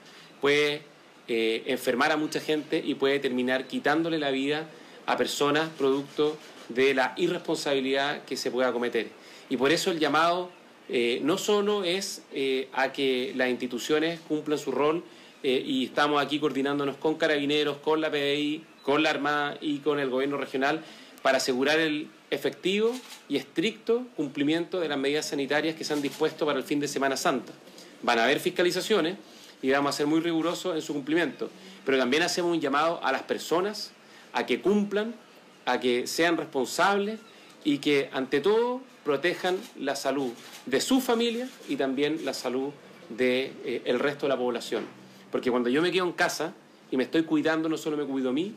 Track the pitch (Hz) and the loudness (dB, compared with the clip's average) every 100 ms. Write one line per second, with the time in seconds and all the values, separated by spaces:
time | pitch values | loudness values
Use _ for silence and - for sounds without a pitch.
0 | - - - - 143 147 147 147 - - | -20 -20 -20 -2 2 4 2 -2 -10 -20
1 | - - - 113 113 113 - 123 - 120 | -20 -16 -4 0 2 0 -2 -2 0 2
2 | 147 156 151 151 151 156 147 160 - 131 | 2 2 0 -4 -2 -2 0 -4 -2 0
3 | 135 139 135 127 123 131 - 127 139 151 | 2 2 0 0 0 0 -2 -2 0 2
4 | 165 160 143 135 139 151 160 - - - | 0 0 -2 0 0 -2 -6 -14 -20 -12
5 | - 123 - - 143 147 160 160 139 139 | -4 0 0 0 2 2 0 0 2 2
6 | 139 - 151 151 - - - 127 135 135 | -2 0 0 -2 -14 -20 -6 2 4 4
7 | 127 - 175 175 - 156 151 139 131 135 | 0 0 0 0 -2 -2 0 0 2 0
8 | 143 151 - 131 131 120 127 120 120 117 | 0 -4 -6 -6 -2 0 0 0 0 -2
9 | 104 - - - - 123 135 165 190 170 | -4 -10 -20 -16 -6 0 2 2 0 0
10 | 147 147 170 175 180 - - - - 123 | 2 4 4 2 -4 -12 -20 -20 -4 0
11 | 117 131 135 185 - 208 202 208 175 190 | 0 0 0 0 2 2 2 0 0 -2
12 | 196 - - 151 135 131 - 131 131 139 | -4 -10 -10 -4 0 0 -2 -2 -2 0
13 | 135 127 127 127 127 120 127 120 - 151 | 0 2 0 0 0 0 -2 -4 0 2
14 | 160 165 - 151 147 147 139 127 147 170 | 2 -4 -4 -4 -2 -4 -2 0 2 0
15 | - - - - 143 127 - 131 120 - | -4 -20 -20 -6 0 0 0 0 0 0
16 | 147 147 135 147 147 127 139 143 139 131 | 2 2 0 0 0 0 -2 0 -2 -2
17 | 160 156 160 147 139 151 147 143 151 160 | -2 0 2 2 0 0 0 -2 0 0
18 | 156 147 143 147 147 156 - - - 147 | 0 0 0 0 -2 -4 -10 -8 0 2
19 | 156 156 143 147 143 - 160 147 147 143 | 4 2 0 0 -2 -4 -4 -2 0 0
20 | 135 127 139 139 139 135 139 160 - - | 0 0 0 -2 -4 0 0 0 -6 -18
21 | - - 135 131 135 123 135 156 160 151 | -20 -2 2 2 2 2 4 4 2 0
22 | - - - 139 139 - 185 202 220 254 | -6 -14 -6 -2 -2 -2 -2 2 0 -2
23 | - - - 139 - - 208 214 - 240 | -10 -16 -4 -4 -2 -2 -2 -2 0 0
24 | 254 - 147 147 143 165 170 190 156 139 | -2 -6 -6 0 2 2 0 -2 -2 0
25 | 135 151 147 147 131 147 156 160 151 147 | 0 0 -2 -4 0 0 0 -4 -2 -2
26 | 143 - 156 156 156 131 123 147 143 135 | -2 0 -2 0 -2 0 0 -2 0 0
27 | 135 135 175 127 - - - - - - | 0 0 0 -2 -4 -18 -20 -20 -20 -6
28 | 117 117 120 151 180 180 180 175 170 208 | 0 4 4 2 0 2 0 0 0 2
29 | 160 196 - - - - 131 139 143 139 | 2 -4 -14 -20 -20 -4 2 2 2 0
30 | 147 160 165 165 160 175 185 156 - 147 | 2 2 2 0 0 -2 -4 -4 -4 -6
31 | 135 160 156 - 110 - - - - 135 | 0 2 0 -2 -10 -10 -20 -8 0 2
32 | 123 147 170 - 175 170 143 143 160 170 | 4 2 2 0 0 0 0 2 2 0
33 | 131 131 - 107 - 165 196 208 - - | -2 -2 -2 -6 0 0 0 -4 -12 -16
34 | - - - 127 117 123 175 208 202 196 | -20 -20 -8 -4 0 0 4 2 2 -2
35 | 226 233 - - - - - 123 123 123 | -4 -8 -18 -20 -20 -8 -2 0 2 0
36 | - - 170 165 143 139 123 - 185 202 | 0 2 2 2 -2 -2 -2 2 2 2
37 | 202 220 - - - - 151 143 151 143 | -2 -6 -14 -20 -20 -6 -2 0 2 2
38 | 135 143 131 143 185 220 240 254 262 - | 2 -4 -2 0 2 2 2 -2 -8 -10
39 | 147 139 175 165 180 190 - - 135 139 | -2 0 0 0 -2 -2 -4 -8 -4 -2
40 | 139 135 127 117 - - - - - 254 | -2 0 -2 -6 -16 -14 -2 0 4 2
41 | - 226 233 233 254 - - 139 135 131 | 4 2 2 -2 -6 -10 -6 -2 0 0
42 | 147 160 139 - 127 127 135 147 - - | 0 0 -4 -4 -4 -2 -4 -8 -20 -20
43 | - 117 127 127 135 - - 120 - 123 | -12 0 2 2 -2 -8 -6 -4 -2 0
44 | 143 143 143 127 123 117 - 113 - - | 0 -2 -2 0 0 -2 -4 -4 -6 -14
45 | - - - 123 127 123 120 139 180 180 | -20 -20 -6 -2 0 2 2 2 2 2
46 | 180 160 170 - 165 - - - - 131 | 0 0 0 0 -6 -8 -20 -20 -4 -2
47 | 123 160 160 156 156 160 160 151 160 147 | 2 2 2 2 2 0 0 -2 -2 -4
48 | 135 135 127 131 196 | -2 -2 0 0 -4